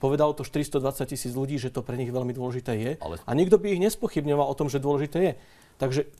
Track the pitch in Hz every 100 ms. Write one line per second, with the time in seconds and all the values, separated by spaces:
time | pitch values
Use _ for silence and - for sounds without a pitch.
0 | 135 143 151 147 131 151 143 143 131 -
1 | 127 135 123 123 135 143 127 131 110 123
2 | 123 127 123 127 123 123 127 110 117 160
3 | 78 85 - 131 180 208 208 180 202 -
4 | 240 156 147 143 139 139 147 139 139 143
5 | 147 165 185 - - - - - 135 135
6 | - -